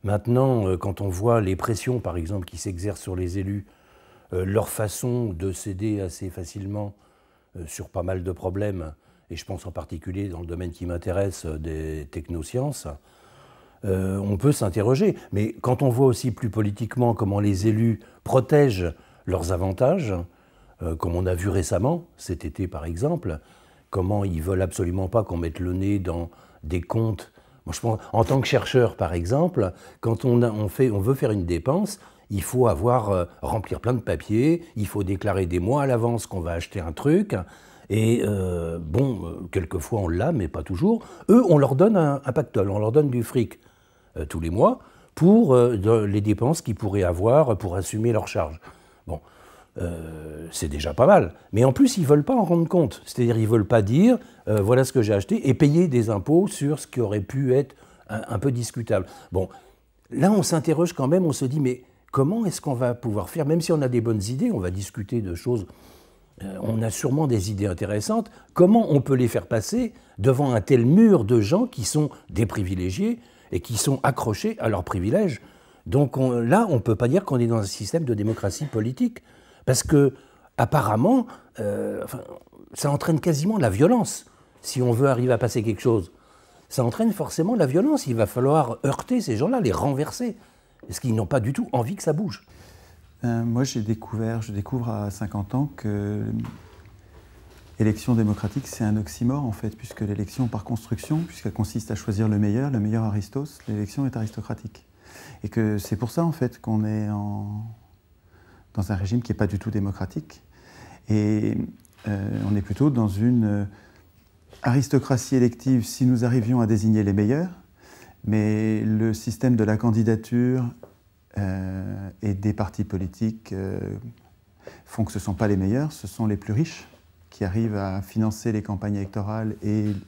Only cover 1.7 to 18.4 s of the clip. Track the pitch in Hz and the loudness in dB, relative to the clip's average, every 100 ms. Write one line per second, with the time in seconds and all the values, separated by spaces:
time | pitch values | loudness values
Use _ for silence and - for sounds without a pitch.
1.7 | 107 - 123 95 85 82 101 87 85 107 | -2 -2 -4 -4 -6 -4 -6 -8 -10 -10
2.7 | 87 101 98 - 92 90 95 98 104 101 | -6 -6 -8 -8 -6 -4 -4 -4 -6 -8
3.7 | _ _ _ _ - _ 92 92 104 101 | _ _ _ _ -20 _ -4 0 0 0
4.7 | - 107 - 127 123 117 85 95 90 104 | -4 -4 -4 -4 -2 -4 -4 -6 -6 -8
5.7 | 92 107 104 95 - 95 90 82 101 98 | -4 -2 -2 -4 -8 -12 -10 -12 -10 -8
6.7 | 104 101 - _ _ _ _ _ 92 78 | -8 -8 -14 _ _ _ _ _ -16 -14
7.7 | - 87 95 87 92 90 82 92 95 104 | -14 -8 -6 -4 -4 -4 -6 -6 -4 -4
8.7 | 98 78 76 _ _ _ 82 - 92 92 | -6 -10 -14 _ _ _ -14 -10 -10 -10
9.7 | - 80 80 95 92 101 85 85 85 90 | -12 -10 -12 -8 -8 -8 -8 -10 -8 -8
10.7 | 82 90 85 - 90 98 - 82 78 80 | -8 -8 -6 -4 -2 -2 -4 -8 -8 -6
11.7 | 78 78 78 71 87 78 85 76 123 147 | -6 -6 -8 -10 -12 -8 -8 -6 -4 -4
12.7 | - 78 71 _ _ _ - - - _ | -6 -12 -14 _ _ _ -20 -20 -20 _
13.7 | _ 101 92 95 98 101 98 139 143 104 | _ -2 0 0 -2 -2 2 2 2 0
14.7 | 98 104 131 208 - - 98 107 - - | 0 2 2 2 0 -4 -2 -2 -2 -2
15.7 | 123 139 117 135 113 127 107 113 104 107 | 2 2 4 4 4 -2 -4 -4 -2 -2
16.7 | 101 113 123 120 110 98 101 104 95 110 | -4 -6 0 0 2 0 0 0 2 0
17.7 | 110 113 107 - _ - 135 | 2 0 0 -8 _ 2 2